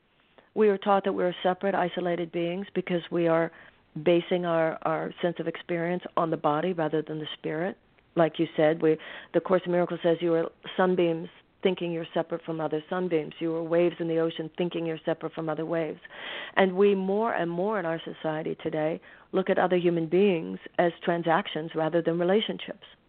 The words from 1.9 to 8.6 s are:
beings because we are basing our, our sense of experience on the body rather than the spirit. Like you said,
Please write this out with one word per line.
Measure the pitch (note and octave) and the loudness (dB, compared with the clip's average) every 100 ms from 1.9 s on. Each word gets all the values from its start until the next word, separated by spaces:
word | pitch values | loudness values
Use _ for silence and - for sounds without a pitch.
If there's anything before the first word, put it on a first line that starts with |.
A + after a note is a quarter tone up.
| F3+ F3+ F3 E3+ | -2 -2 -2 -4
beings | F3 E3+ F#3 G3+ | -4 -4 -4 -6
because | F3+ - F3 - | -6 -2 -4 -2
we | F3 E3+ | 0 2
are | E3 E3 - - _ _ D#3+ | 2 0 -6 -20 _ _ -2
basing | D#3 F3 - F3+ F3 | 4 4 4 0 0
our, | E3 D#3+ - | 2 0 0
our | - D#3 D#3+ - | -2 -2 -4 -4
sense | F3 E3+ | -4 -2
of | E3+ | -6
experience | - - E3+ E3+ F3+ - - | -6 -4 -2 -2 -4 -2 -2
on | E3 | 0
the | D#3+ | 0
body | D#3 D3 F3+ | 0 0 0
rather | E3+ D#3 D#3 | 0 0 -2
than | D3+ D#3 | -4 -6
the | D3+ | -10
spirit. | - D#3 D#3 F#3 - _ _ _ E3+ | -10 -6 -4 -6 -8 _ _ _ 2
Like | D#3 - | 2 2
you | D#3 | -2
said, | - | 2